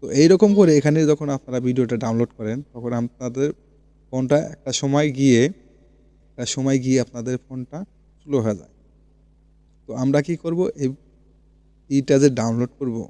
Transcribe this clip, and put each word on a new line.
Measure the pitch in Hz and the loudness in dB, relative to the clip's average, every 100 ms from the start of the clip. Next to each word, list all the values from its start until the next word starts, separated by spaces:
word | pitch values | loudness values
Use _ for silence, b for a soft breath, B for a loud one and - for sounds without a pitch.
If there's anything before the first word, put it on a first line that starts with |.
তো | - 135 | -2 4
এইরকম | 160 185 214 202 | 6 6 6 6
করে | 185 151 | 6 6
এখানে | 143 156 151 | 4 2 2
যখন | 151 147 139 | 0 -2 -6
আপনারা | - 127 127 | -4 -4 -2
ভিডিওটা | 127 120 120 | 0 -2 -2
ডাউনলোড | 113 113 117 _ | -2 -2 -2 _
করেন, | 107 120 143 | -8 -8 -10
তখন | 120 120 120 | -12 -8 -6
আপনাদের | 120 _ 127 120 143 - _ _ _ _ _ | -6 _ -12 -4 -6 -6 _ _ _ _ _
ফোনটা | 131 131 147 160 | -6 0 0 -2
একটা | - - 123 | -10 -10 -6
সময় | 139 139 151 131 | 0 0 0 2
গিয়ে, | 139 120 135 196 _ _ _ _ _ _ _ | 4 4 4 -2 _ _ _ _ _ _ _
একটা | - 123 | -12 -10
সময় | - 135 135 | -4 0 0
গিয়ে | 127 131 | 2 0
আপনাদের | 120 120 117 127 | 0 -8 -8 -8
ফোনটা | _ 131 123 151 196 _ _ _ | _ -14 -12 -14 -14 _ _ _
স্লো | - 139 | -4 -2
হয়ে | 110 101 | -2 -4
যায়। | 73 _ _ _ _ _ _ _ _ _ _ _ _ | -8 _ _ _ _ _ _ _ _ _ _ _ _
তো | 113 | -4
আমরা | 131 143 143 | 0 0 -2
কী | 170 | -6
করব? | 165 170 180 - | -6 -4 -4 -2
এই, | 131 139 _ _ _ _ _ _ _ _ _ 139 | -6 -6 _ _ _ _ _ _ _ _ _ -4
এইটা | 135 139 | 2 4
যে | 139 123 | 4 2
ডাউনলোড | 113 117 120 _ | -4 -2 -4 _
করব | 131 113 104 | -8 -8 -10